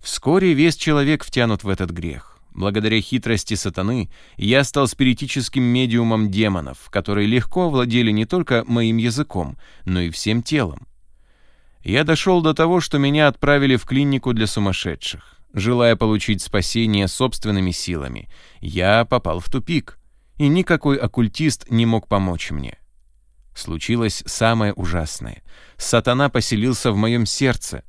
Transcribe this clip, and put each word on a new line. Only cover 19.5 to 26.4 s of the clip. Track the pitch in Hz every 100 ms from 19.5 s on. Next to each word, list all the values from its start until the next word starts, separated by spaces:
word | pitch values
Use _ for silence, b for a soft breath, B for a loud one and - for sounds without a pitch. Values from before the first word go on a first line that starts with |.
| 135 - 165 - - _ _ _ -
и | 147
никакой | 165 180 165 147 139
оккультист | 117 - 113 - 156 - -
не | 113 117
мог | 113 -
помочь | 101 95 85 -
мне. | 73 64 - - _ _ _ _ _ -
Случилось | - - 82 - 117 113 -
самое | - - 113 113 107
ужасное. | 98 90 85 78 - 57 - b b b b
Сатана | - 120 120 123 143
поселился | 120